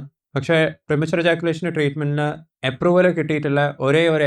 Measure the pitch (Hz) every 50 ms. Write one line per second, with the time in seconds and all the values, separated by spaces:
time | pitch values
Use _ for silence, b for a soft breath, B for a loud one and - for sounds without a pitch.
0 | 143 143 _ _ _ _ - 135 135 - 170 160 160 151 - - _ - 156 147
1 | 160 160 160 170 165 175 170 170 170 170 160 160 - 170 170 160 147 143 143 156
2 | 147 147 143 147 147 147 151 160 - _ _ _ - 131 135 - - 175 175 180
3 | 180 180 170 165 156 160 156 151 156 147 139 143 147 143 - - 135 135 143 160
4 | 170 165 156 151 151